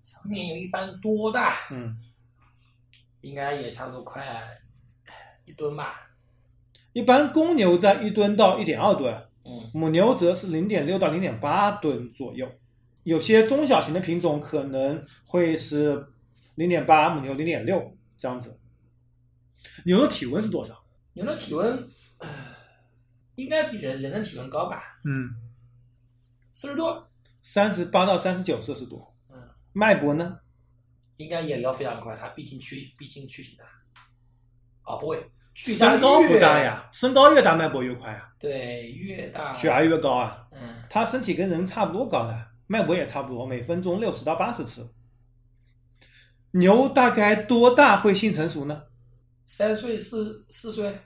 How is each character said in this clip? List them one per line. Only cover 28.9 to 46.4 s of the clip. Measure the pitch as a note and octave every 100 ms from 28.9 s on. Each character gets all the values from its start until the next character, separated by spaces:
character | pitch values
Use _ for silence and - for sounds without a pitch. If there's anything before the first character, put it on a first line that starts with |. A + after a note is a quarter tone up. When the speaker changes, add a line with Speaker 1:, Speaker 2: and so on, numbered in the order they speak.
| - - _ _
Speaker 1:
嗯。 | C3 - _ _
Speaker 2:
脉 | G3 G#3+ G3
搏 | D3
呢？ | D3 F3 - _ _ _ _ _ _ _ _
Speaker 1:
应 | D#3+
该 | E3+
也 | D#3 C3
要 | B2
非 | B2+ C3
常 | A2+
快， | A#2 A2
它 | A#2+
毕 | -
竟 | B2 C3
躯-， | - C3+ - _
毕 | C3+
竟 | C#3+ C3
躯 | -
体 | - -
大。 | - _ _ - _ _ _ _ _ _ _ _
哦， | - C3
不 | D3
会， | - - _ _
躯 | - -
体 | G3
大 | A#3
越 |
Speaker 2:
身 | -
高 | C4+ D4+ D#4+
不 | G#3
大 | E3 D3+
呀， | B2+ G#2+ -
身 | - B3+
高 | C4 C#4+
越 | D4+
大 | - D#3+
脉 | D#3+
搏 | C3
越 | B2+
快 | B2 A#2
啊。 | G#2+ - _
Speaker 1:
对， | D3 C3+ A#2+ A#2+ A#2
越 | C3+ G3 F#3 B2+
大。 | - D3
Speaker 2:
血 | C3 D#3+
压 | C3
越 | D#3+ D#3+
高 | C#3 B2
啊。 | B2 - -
Speaker 1:
嗯。 | C3+ A#2+ A#2 A#2
Speaker 2:
它 | G#3 A#3
身 | B3+
体 | F#3+
跟 | D#3+ F#3+
人 | E3 F#3
差 | A3+ F#3+
不 |
多 | F3+ B3+
高 | D3+ A#2
的， | A#2 - _ _
脉 | A3
搏 | D#3 F3
也 | C3+
差 | C#3
不 | C3
多， | B2 C3
每 | B2
分 | B2 F3
钟 | F3+ F3+
六 | A#3
十 | - D3+
到 | E3
八 | G3+
十 | A#3 B2+
次。 | - A#2 _ _ _ _ _ _ _ _ _ _ _ _ _ _ _